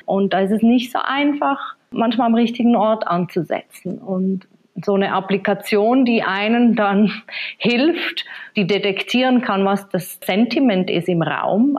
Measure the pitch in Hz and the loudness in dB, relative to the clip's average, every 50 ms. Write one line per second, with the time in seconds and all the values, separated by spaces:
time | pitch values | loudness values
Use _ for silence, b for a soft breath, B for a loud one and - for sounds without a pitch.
0 | B B 185 196 196 190 175 185 196 190 220 208 226 226 247 254 247 - - - | B B -2 0 0 0 0 0 0 0 0 2 4 4 4 4 0 -2 -6 -4
1 | - - 262 277 285 294 285 285 294 277 277 - - - - _ _ - - 233 | -4 -2 -2 0 0 0 0 0 0 -2 -2 -4 -6 -12 -14 _ _ -10 -4 -2
2 | 226 233 226 233 247 226 226 233 240 226 - - 226 240 240 196 208 214 220 214 | -2 0 0 0 2 2 2 2 2 2 0 0 2 2 4 4 4 2 0 0
3 | - - 175 175 180 170 - 180 151 - - - - _ - - - 180 - - | 0 -2 -2 -2 -2 -2 -4 -4 -4 -4 -4 -6 -8 _ -18 -14 -12 -10 -10 -10
4 | - 190 190 185 190 190 190 185 - _ _ _ _ _ - - - 208 202 196 | -8 -6 -4 -2 -2 -2 -2 -4 -8 _ _ _ _ _ -14 -8 -2 0 0 0
5 | 196 160 107 190 190 - 196 190 - 214 196 196 - - 214 202 208 226 254 269 | 0 0 -2 -2 -2 -2 -2 -2 0 -2 -2 -2 -2 -2 0 2 2 4 4 2
6 | 254 233 226 151 - 160 190 196 208 220 233 240 240 233 208 - 208 196 196 196 | 2 2 2 0 0 -2 -2 -2 0 0 2 4 4 4 4 2 2 2 2 2
7 | 214 185 - - - - - - - - - - - 226 240 226 277 330 - - | 2 2 0 -4 -12 -14 -14 -12 -12 -12 -8 -4 0 0 2 2 2 2 0 -2
8 | - - - - - B B B B B B 220 190 165 202 196 202 202 190 - | -4 -8 -8 -10 -12 B B B B B B -2 0 0 0 0 0 -2 -2 -4
9 | - - - 247 254 262 254 240 247 - 196 196 196 196 202 196 - - - 180 | -4 -2 0 0 2 2 2 2 2 0 0 0 2 2 0 -2 -4 -4 -6 -6
10 | 170 - - - - - 185 202 240 - - 320 277 240 196 185 185 - - 175 | -6 -6 -14 -12 -6 -2 0 2 2 2 2 2 2 2 2 2 0 0 0 -2
11 | - 185 180 170 160 156 143 - - - - 208 254 285 277 | 0 0 0 0 0 0 -2 -2 -2 0 2 2 2 2 2